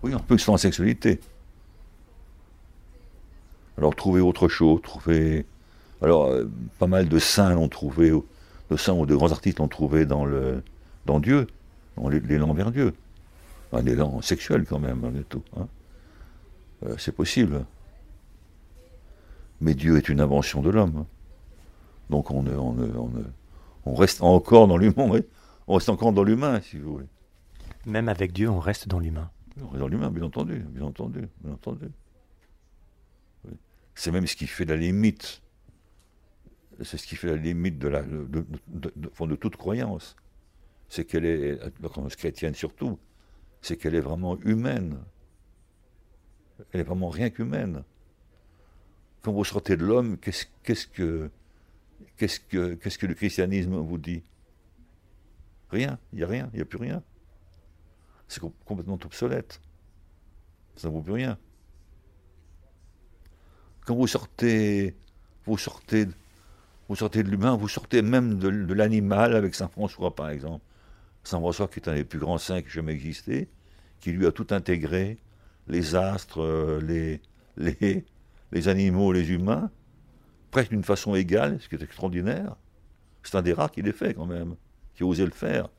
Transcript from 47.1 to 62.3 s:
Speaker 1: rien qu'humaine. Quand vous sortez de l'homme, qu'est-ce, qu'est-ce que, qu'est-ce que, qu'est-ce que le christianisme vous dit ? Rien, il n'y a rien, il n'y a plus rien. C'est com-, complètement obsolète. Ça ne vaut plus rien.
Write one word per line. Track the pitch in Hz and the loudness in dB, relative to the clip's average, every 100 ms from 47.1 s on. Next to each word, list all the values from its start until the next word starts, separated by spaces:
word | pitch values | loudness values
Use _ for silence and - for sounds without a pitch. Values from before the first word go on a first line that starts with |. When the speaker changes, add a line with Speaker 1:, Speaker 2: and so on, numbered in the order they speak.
Speaker 1:
rien | 80 117 | -4 -6
qu'humaine. | - 120 151 117 76 69 _ _ _ _ _ _ _ _ - _ _ _ _ | -4 -6 -4 -6 -8 -12 _ _ _ _ _ _ _ _ -20 _ _ _ _
Quand | - | -6
vous | 101 | -2
sortez | 101 104 - 90 | -2 -4 0 0
de | |
l'homme, | 87 117 120 98 | 2 2 0 -4
qu'est-ce, | - 92 - _ | -6 -8 -10 _
qu'est-ce | - 113 - | -4 -4 -4
que, | - 87 82 76 - _ _ _ _ _ _ - _ | -6 -4 -4 -8 -14 _ _ _ _ _ _ -20 _
qu'est-ce | 104 - | -6 -6
que, | - 95 90 85 | -6 -4 -4 -4
qu'est-ce | - - | -10 -6
que | 95 | -6
le | 82 | -4
christianisme | 104 - 92 98 90 92 | -4 -2 -2 0 -2 -4
vous | 80 85 | -6 -8
dit ? | 78 85 - _ _ _ _ _ - _ _ _ _ _ - _ _ | -8 -10 -12 _ _ _ _ _ -20 _ _ _ _ _ -20 _ _
Rien, | 101 135 131 _ | -4 -4 -6 _
il | - | -8
n'y | |
a | 82 | -6
rien, | 117 135 | -4 -8
il | 110 | -8
n'y | |
a | - | -10
plus | - | -8
rien. | 120 156 - _ _ - _ - - _ - _ _ _ _ | -8 -8 -10 _ _ -20 _ -20 -20 _ -20 _ _ _ _
C'est | - | -14
com-, | 82 - | -14 -14
complètement | - 101 85 95 | -12 -10 -8 -8
obsolète. | - - 123 131 - - - - _ _ - _ - - _ _ _ - | -10 -8 -4 -4 -8 -18 -20 -20 _ _ -20 _ -20 -20 _ _ _ -12
Ça | 82 | -8
ne | |
vaut | 80 | -8
plus | 78 | -6
rien. | 107 131 101 _ _ _ - - - _ _ _ | -6 -4 -8 _ _ _ -20 -20 -20 _ _ _